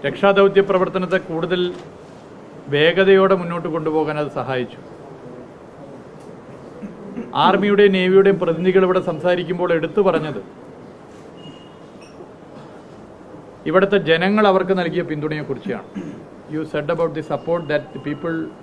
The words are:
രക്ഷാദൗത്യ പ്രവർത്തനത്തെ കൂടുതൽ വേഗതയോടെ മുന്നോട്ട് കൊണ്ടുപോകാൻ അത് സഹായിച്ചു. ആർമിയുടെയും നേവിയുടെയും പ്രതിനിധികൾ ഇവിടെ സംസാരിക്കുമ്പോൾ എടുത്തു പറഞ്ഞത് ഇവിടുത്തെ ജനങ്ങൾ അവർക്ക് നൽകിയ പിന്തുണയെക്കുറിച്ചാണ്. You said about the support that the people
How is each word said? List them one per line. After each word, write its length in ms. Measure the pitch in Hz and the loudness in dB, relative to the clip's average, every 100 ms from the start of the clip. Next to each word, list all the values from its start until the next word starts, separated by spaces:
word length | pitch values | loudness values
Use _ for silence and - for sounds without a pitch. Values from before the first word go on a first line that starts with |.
| 143 | -6
രക്ഷാദൗത്യ 560 | 135 202 196 196 196 196 | 0 2 6 4 4 2
പ്രവർത്തനത്തെ 520 | 185 165 180 180 185 - | 2 0 -2 -2 -2 -2
കൂടുതൽ 340 | 160 170 180 180 - - - - - - - - - - | -6 -2 -2 -2 -6 -14 -20 -20 -20 -20 -20 -20 -18 -4
വേഗതയോടെ 640 | 143 160 180 190 190 190 190 | 2 4 4 6 6 6 2
മുന്നോട്ട് 300 | 170 170 170 160 | 0 -6 -4 -4
കൊണ്ടുപോകാൻ 400 | 156 156 151 151 | -2 0 0 -2
അത് 60 | 147 135 | -4 -6
സഹായിച്ചു. 440 | 123 131 120 - - - - - - - - - - - - - - - - - - - - - - - - - - 139 165 | -4 -4 -4 -10 -20 -20 -20 -18 -18 -18 -20 -20 -20 -20 -18 -18 -20 -20 -20 -20 -20 -20 -18 -16 -16 -16 -14 -12 -8 0 2
ആർമിയുടെയും 480 | 190 202 202 202 190 | 2 2 6 6 4
നേവിയുടെയും 420 | 185 190 196 185 | 4 6 6 2
പ്രതിനിധികൾ 420 | 170 160 185 185 185 | 0 0 4 4 4
ഇവിടെ 140 | 185 180 | 2 0
സംസാരിക്കുമ്പോൾ 640 | 156 175 180 160 175 180 170 | -2 0 0 -2 -2 0 0
എടുത്തു 240 | 156 214 190 | 0 2 2
പറഞ്ഞത് 320 | 165 156 120 - - - - - - - - - - - - - - - - - - - - - - - - - - - - - - - - 151 | 2 -2 -8 -12 -20 -20 -20 -20 -20 -20 -20 -20 -20 -20 -20 -20 -20 -20 -20 -20 -20 -20 -20 -20 -20 -20 -20 -20 -20 -20 -20 -20 -20 -20 -10 0
ഇവിടുത്തെ 300 | 170 196 202 160 | 2 4 2 4
ജനങ്ങൾ 380 | 165 185 214 208 | 2 4 4 4
അവർക്ക് 220 | 190 180 190 | 4 2 0
നൽകിയ 240 | 175 180 165 | 0 -2 -4
പിന്തുണയെക്കുറിച്ചാണ്. 800 | 151 151 151 143 127 - 113 - 98 82 - - - - | -4 -4 -6 -6 -8 -6 -8 -8 -12 -12 -14 -18 -20 -10
You 80 | 151 156 | -8 -6
said 180 | 151 147 165 | -6 -4 -2
about 160 | 165 156 | -2 -4
the 60 | 151 | -6
support 320 | 143 - 170 147 | -6 -4 -4 -2
that 140 | 147 139 139 | -4 -4 -12
the 60 | 135 | -10
people 280 | 147 170 165 151 - | -6 -6 -6 -8 -12